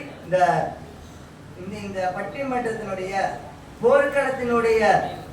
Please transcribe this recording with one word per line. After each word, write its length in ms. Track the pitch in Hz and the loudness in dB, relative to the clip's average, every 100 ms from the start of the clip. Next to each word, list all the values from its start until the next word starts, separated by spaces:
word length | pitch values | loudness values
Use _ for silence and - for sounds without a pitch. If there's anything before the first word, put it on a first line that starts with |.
| - - | -8 -14
இந்த, 140 | - 185 175 156 - - - - - - - - - - | 0 4 4 4 0 -8 -14 -18 -18 -18 -18 -20 -18 -14
இந்த, 180 | 185 214 | -12 -10
இந்த 220 | 202 190 185 185 | -8 -4 -2 -2
பட்டிமன்றத்தினுடைய 960 | 202 277 269 247 226 220 202 185 185 196 - - - - - - | -8 -6 -4 -2 -2 -4 -4 -6 -4 0 -2 -4 -12 -16 -18 0
போர்க்களத்தினுடைய 960 | 233 277 277 277 262 262 240 233 226 220 185 - - - - | 6 6 4 2 0 -2 0 2 4 4 6 4 2 -8 -12